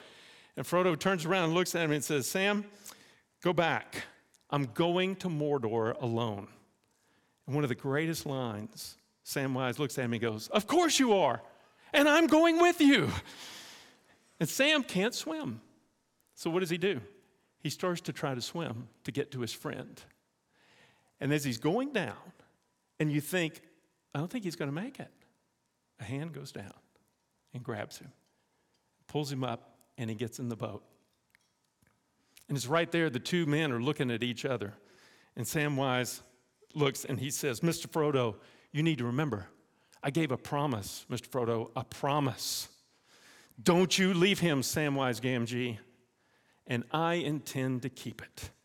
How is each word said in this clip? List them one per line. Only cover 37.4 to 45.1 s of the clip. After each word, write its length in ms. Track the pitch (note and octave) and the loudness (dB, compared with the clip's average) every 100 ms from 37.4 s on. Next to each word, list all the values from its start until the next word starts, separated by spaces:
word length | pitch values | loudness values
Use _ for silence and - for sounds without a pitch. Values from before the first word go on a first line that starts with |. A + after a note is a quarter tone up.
| D3 A2+ | -2 0
"Mister 240 | E3+ E3 - | 0 0 -4
Frodo, 540 | E3 D3+ C3+ A#2+ G2+ - - _ | 0 2 2 0 -4 -16 -20 _
you 100 | D3 | 0
need 160 | E3 C3 | 2 2
to 60 | |
remember, 460 | A#2+ B2 D#3 G#2 F#2 - _ _ _ - | 0 0 0 -2 -8 -18 _ _ _ -6
I 80 | D3 | -2
gave 200 | D3 D#3 | 0 0
a 80 | A#2+ | -2
promise, 640 | - D3 D3+ A2 F#2 - - | -2 0 0 -2 -4 -12 -6
Mister 200 | A#2+ - | -8 -4
Frodo, 420 | C3 A#2 A2+ A#2 C3 | -2 0 0 -2 -6
a 80 | |
promise. 840 | - - C#3+ D3 C3+ A2 - - - - _ _ _ - - - - - | -10 -4 0 2 0 -2 -6 -6 -8 -16 _ _ _ -20 -20 -20 -20 -2
Don't 380 | A2+ F3 F#3 - | 4 4 4 4
you 160 | F#3+ | 4
leave 240 | F3 G3 F#3+ | 4 4 4
him, 240 | E3+ C#3 | 2 2
Samwise 580 | A2+ D#3+ D3+ C#3 B2+ | 0 0 0 2 0